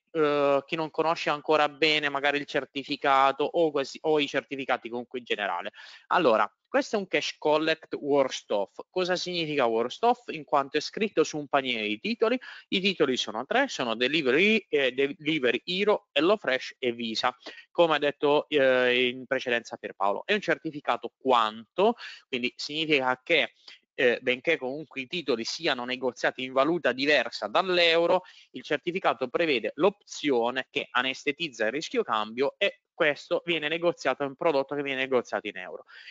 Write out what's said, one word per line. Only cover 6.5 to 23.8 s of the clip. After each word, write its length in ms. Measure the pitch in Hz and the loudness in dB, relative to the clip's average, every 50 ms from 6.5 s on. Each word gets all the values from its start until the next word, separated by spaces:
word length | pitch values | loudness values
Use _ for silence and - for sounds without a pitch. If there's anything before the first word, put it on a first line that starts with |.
| _ _ _ _ - | _ _ _ _ -2
questo 220 | 277 277 - 233 | -2 0 0 -4
è 20 | 202 | -4
un 80 | 190 | -2
cash 300 | - - 147 - - - _ | -2 -2 -2 -2 -4 -6 _
collect 560 | - 151 151 156 160 160 160 - - - - | 0 2 2 2 2 0 -2 -2 -6 -10 -10
worst 560 | - 147 139 143 139 131 123 - - - - | -6 -2 2 2 2 2 2 -2 -8 -6 -2
of. 200 | 113 101 98 - _ - - _ | -2 -2 -2 -4 _ -14 -18 _
Cosa 240 | _ 185 180 175 180 | _ -2 0 0 -2
significa 520 | 165 - 180 180 170 160 151 147 139 123 | -2 -2 -4 -4 -4 -4 -2 0 2 2
worst 360 | 117 113 113 117 123 - - | 2 2 0 0 -2 -2 2
of? 220 | 226 240 240 - _ - | 2 2 2 0 _ -10
In 120 | 147 156 | -10 -10
quanto 340 | 139 - 151 143 139 135 - | -4 0 0 0 0 0 -2
è 40 | 151 | -4
scritto 420 | - - - 196 220 202 - 165 | -4 -4 -4 -4 -4 0 2 2
su 160 | 147 - 156 151 | 0 2 -2 -6
un 80 | 147 | -4
paniere 400 | - - 139 135 127 120 110 107 | 0 0 0 2 0 -2 -2 -2
di 140 | 104 107 107 | -2 -2 -2
titoli, 360 | - 208 233 - 220 220 254 247 - - - - - _ | -2 -4 0 0 2 0 0 -2 -4 -10 -18 -18 -6 _
i 100 | - 196 | -2 0
titoli 360 | 180 202 175 - 151 131 127 | 0 0 2 2 2 2 2
sono 280 | - - 110 104 113 135 | -2 -4 -4 -6 -8 -6
tre, 220 | - 220 262 285 - | -2 0 0 0 0
sono 260 | - - 131 117 113 | -2 -4 -2 -2 0
Delivery, 720 | 117 127 139 151 165 135 127 127 165 196 214 220 214 - _ | 0 0 0 0 0 2 2 4 4 4 4 4 2 0 _
eh, 220 | 151 143 135 123 | 0 0 2 0
Delivery 720 | 127 135 139 143 - - 151 151 160 147 123 120 123 - - | 0 0 -2 -2 -2 -6 -4 -2 -2 0 2 0 0 0 -4
Hero, 440 | 170 180 190 202 214 202 - - _ | -6 -4 0 2 2 0 0 -2 _
HelloFresh 640 | _ 143 156 185 220 - - 131 131 127 - - - _ | _ 0 2 2 2 2 0 -2 -2 -2 -4 -10 -10 _
e 100 | 131 120 | -4 -2
Visa, 420 | 117 120 117 113 110 - 131 127 - _ _ - - - - _ | -2 -2 -4 -4 -2 0 0 -2 -2 _ _ -18 -18 -18 -20 _
come 240 | - 175 170 160 151 | 2 4 4 4 4
ha 40 | 143 | 2
detto, 500 | 147 143 - _ 151 143 147 151 - - | 0 -2 0 _ 2 4 4 2 2 2
eh, 580 | 151 143 135 131 127 127 127 123 123 123 127 | 2 4 4 4 4 4 4 4 2 2 2
in 180 | 123 127 131 127 | 0 -2 -4 -4
precedenza 520 | - 135 127 - 127 120 117 113 - 120 | -4 -4 -2 0 -2 -2 -2 -4 -8 -12
Pierpaolo. 500 | - - 98 - - 98 101 98 95 - | -12 -12 -12 -4 0 0 0 0 -2 -2
È 80 | - 208 | -2 -2
un 60 | 196 | 0
certificato 720 | - 170 151 143 - 160 139 147 - 127 120 - - 113 - | 0 -2 -2 -2 -4 -8 -10 -6 -4 -4 -4 -2 -4 -10 -14
quanto, 800 | _ - 127 123 117 110 107 107 113 110 _ _ 175 196 233 233 - - - - - _ | _ 2 4 4 4 4 2 -2 -6 -14 _ _ 2 2 2 2 0 -8 -16 -18 -20 _
quindi 260 | _ 131 120 123 123 - | _ -4 -4 -4 -4 -4
significa 640 | - - - 147 156 160 156 151 131 131 127 127 - | -8 -10 -8 -6 -4 0 2 2 2 2 0 -2 -2
che, 300 | _ - 165 143 117 - _ _ _ - - - | _ 0 2 2 2 0 _ _ _ -20 -20 -20